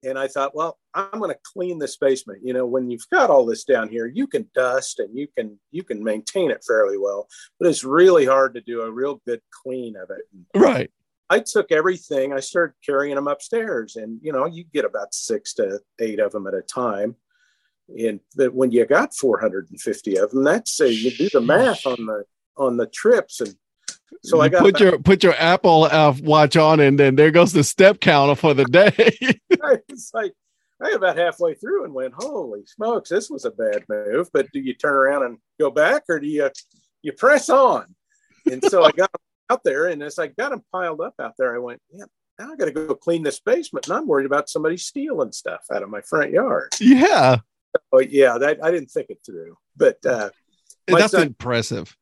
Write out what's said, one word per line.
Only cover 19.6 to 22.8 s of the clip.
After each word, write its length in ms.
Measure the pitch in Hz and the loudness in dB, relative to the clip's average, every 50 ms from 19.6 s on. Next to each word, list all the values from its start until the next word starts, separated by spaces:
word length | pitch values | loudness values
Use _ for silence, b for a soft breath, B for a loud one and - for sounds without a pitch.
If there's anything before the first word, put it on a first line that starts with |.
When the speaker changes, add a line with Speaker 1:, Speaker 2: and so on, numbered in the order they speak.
| 90 _ | -10 _
Speaker 1:
and 100 | - - | -20 -10
fifty 380 | - 117 101 - - 110 95 | -8 -8 -8 -6 -6 -4 -2
of 160 | 92 101 104 123 | -2 -2 -2 -2
'em, 100 | 135 135 | 0 2
that's, 360 | 147 170 226 226 - - - | 2 0 0 -2 -8 -2 0
uh, 40 | 151 | 0
you 260 | 127 117 110 113 127 | 0 0 0 -4 -4
do 180 | 120 - 156 202 | -2 -2 -4 0
the 120 | - 139 | 0 0
math 440 | 117 120 147 202 262 262 202 - - | 2 2 2 2 2 2 -2 -2 -4
on 200 | 135 123 120 113 | -6 -6 -6 -8
the, 180 | 110 107 104 101 _ _ _ _ _ _ | -8 -8 -10 -10 _ _ _ _ _ _
on 220 | - 139 131 120 | -4 -4 -2 -2
the 100 | 120 | -2